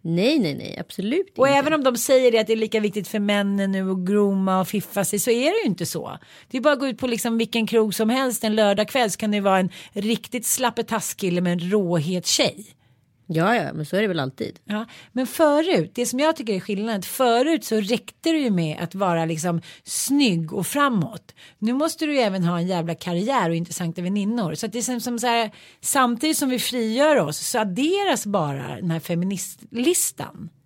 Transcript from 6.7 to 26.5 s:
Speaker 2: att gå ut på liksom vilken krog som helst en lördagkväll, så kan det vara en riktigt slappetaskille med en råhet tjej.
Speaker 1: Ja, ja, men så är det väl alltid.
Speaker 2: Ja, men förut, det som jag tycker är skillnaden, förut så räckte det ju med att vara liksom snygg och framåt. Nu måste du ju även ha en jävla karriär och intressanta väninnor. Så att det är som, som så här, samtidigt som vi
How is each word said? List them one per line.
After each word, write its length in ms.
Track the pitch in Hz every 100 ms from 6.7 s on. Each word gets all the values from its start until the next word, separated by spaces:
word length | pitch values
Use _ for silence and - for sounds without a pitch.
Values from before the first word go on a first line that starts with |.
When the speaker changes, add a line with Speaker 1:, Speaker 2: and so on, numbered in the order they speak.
Speaker 2:
att 60 | 285
gå 80 | 269
ut 100 | 220
på 80 | 262
liksom 320 | 226 240 226
vilken 280 | 226 233 214
krog 280 | 226 220
som 160 | 185 220
helst 340 | 254 269 220
en 100 | 214
lördagkväll, 560 | 214 208 202 214 269 226
så 60 | -
kan 140 | 214
det 100 | 208
vara 180 | 196 190
en 120 | 185 - -
riktigt 540 | - 208 233 - 247 220
slappetaskille 960 | - 247 233 226 226 - - 196 175
med 120 | 180
en 180 | 175 175
råhet 560 | 208 180 170 151 180 -
tjej. 400 | - 262 - - _ _ _ _ _ -
Speaker 1:
Ja, 280 | 160 185 233
ja, 160 | 143
men 140 | 147 147
så 100 | 185
är 40 |
det 60 | 214
väl 120 | 170
alltid. 380 | 135 - - -
Speaker 2:
Ja, 200 | - 208 233 - -
men 140 | 247 262
förut, 640 | - 311 294 320 262 156
det 120 | - 240
som 140 | 254
jag 160 | 302 320
tycker 180 | 226
är 60 | 190
skillnaden, 420 | - 196 220 208
förut 640 | 175 - 254 233 285 311
så 160 | - 220
räckte 500 | 196 240 - _ 330
det 60 | 320
ju 120 | 262
med 260 | 180 160 -
att 140 | 165
vara 300 | 190 196 170
liksom 360 | 165 160 175 170 - -
snygg 680 | - - - 285 269 170 160
och 140 | 202 170
framåt. 680 | 285 285 220 143 - - _ - _
Nu 140 | 214
måste 340 | 254 320 - 311
du 60 |
ju 40 | 285
även 240 | 220 190
ha 140 | 170 175
en 80 | 175
jävla 280 | 180 165
karriär 560 | 165 - 175 214 262 170
och 60 | 170
intressanta 460 | 170 - 170 165
väninnor. 520 | 180 208 202 240 175
Så 120 | 160 226
att 60 |
det 60 | 240
är 40 |
som, 180 | 226 247
som 180 | 247 240
så 80 | 240
här, 240 | 233 214 - - _
samtidigt 560 | - 285 247 240 311 311
som 120 |
vi 100 | 277